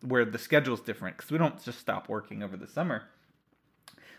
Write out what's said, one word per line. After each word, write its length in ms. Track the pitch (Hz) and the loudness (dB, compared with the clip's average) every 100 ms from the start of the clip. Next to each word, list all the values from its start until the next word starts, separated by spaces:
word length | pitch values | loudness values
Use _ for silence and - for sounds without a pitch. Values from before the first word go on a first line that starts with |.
where 240 | 127 127 113 | 2 4 4
the 120 | 113 | 0
schedule's 440 | - 151 131 117 | 4 4 6 0
different, 360 | - 101 95 - | -4 -6 -8 -10
'cause 140 | - | -4
we 60 | 156 | 2
don't 240 | 160 - | 2 0
just 160 | - 117 | -10 -6
stop 300 | - 98 - | -4 -4 -4
working 340 | 107 101 104 | -6 -6 -10
over 140 | 104 95 | -8 -10
the 100 | - | -8
summer. 360 | - 175 110 - _ _ _ _ _ _ _ - - - | -4 -2 -4 -8 _ _ _ _ _ _ _ -20 -20 -20